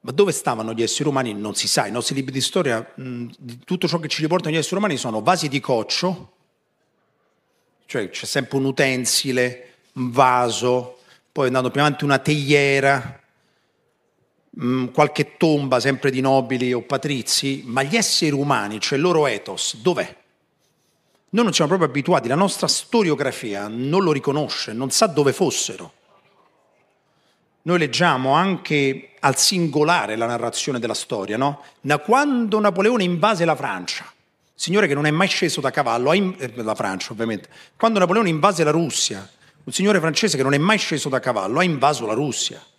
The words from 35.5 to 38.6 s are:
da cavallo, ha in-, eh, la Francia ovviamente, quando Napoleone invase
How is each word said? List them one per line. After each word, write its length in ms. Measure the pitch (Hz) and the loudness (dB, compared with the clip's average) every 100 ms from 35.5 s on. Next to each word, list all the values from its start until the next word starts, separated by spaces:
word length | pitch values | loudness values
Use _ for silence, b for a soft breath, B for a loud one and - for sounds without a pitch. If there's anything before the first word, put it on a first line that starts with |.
| 135 | 0
da 100 | 135 | -2
cavallo, 380 | 151 131 117 127 | 0 0 0 2
ha 60 | 180 | 2
in-, 200 | 190 180 | 0 -4
eh, 140 | 131 110 | -10 -6
la 200 | 110 107 | -6 -4
Francia 380 | 104 95 - | -4 -4 -8
ovviamente, 340 | 107 113 104 - B B _ | -6 -4 -4 -10 B B _
quando 220 | 226 214 | 0 2
Napoleone 280 | 180 202 202 | 2 2 2
invase 380 | 156 185 175 | 2 2 4